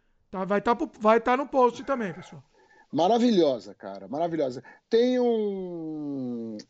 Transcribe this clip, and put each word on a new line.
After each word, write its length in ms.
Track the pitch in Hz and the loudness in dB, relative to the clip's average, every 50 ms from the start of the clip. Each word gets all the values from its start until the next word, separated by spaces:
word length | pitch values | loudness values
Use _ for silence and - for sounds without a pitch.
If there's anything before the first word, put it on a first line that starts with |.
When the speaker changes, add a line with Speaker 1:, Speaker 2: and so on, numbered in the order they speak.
| _ _ _ _ _ _ | _ _ _ _ _ _
Speaker 1:
Tá, 120 | - 185 190 | -8 -6 -2
vai 160 | 180 202 202 | 0 0 0
tá 140 | - 240 240 | 2 2 0
pro, 140 | 240 311 - - - | 0 -2 -8 -6 0
vai 200 | 214 214 226 226 | 4 4 4 4
tá 160 | 226 240 254 | 4 2 0
no 100 | 269 285 | 0 0
post 360 | - 285 262 247 240 233 254 - | 0 2 2 4 2 2 -2 -6
também, 300 | 277 269 240 220 180 147 | -4 -4 -4 -4 -6 -8
pessoal. 300 | 185 - - - 139 - _ _ _ _ _ _ _ _ _ - | -12 -16 -18 -20 -20 -20 _ _ _ _ _ _ _ _ _ 0
Speaker 2:
Maravilhosa, 800 | 143 170 196 233 226 240 247 214 175 160 143 127 107 92 101 92 | 2 2 4 4 4 4 4 4 4 4 4 2 0 -6 -12 -16
cara, 320 | - - 95 98 98 98 | -14 -12 -12 -12 -12 -12
maravilhosa. 560 | 95 131 156 170 170 165 156 143 131 120 135 - - - _ _ - | -8 -4 -4 -4 -2 -2 -2 -2 -2 -4 -8 -12 -16 -20 _ _ 0
Tem 300 | 226 226 247 254 254 247 | 2 2 4 4 2 2
um, 1400 | 240 240 226 220 214 202 196 190 185 180 175 165 160 156 156 151 147 143 139 135 127 123 120 117 113 113 107 107 - | 2 2 2 0 -2 -2 -4 -6 -6 -8 -8 -8 -8 -8 -8 -8 -6 -6 -6 -6 -6 -6 -6 -8 -8 -10 -10 -12 -14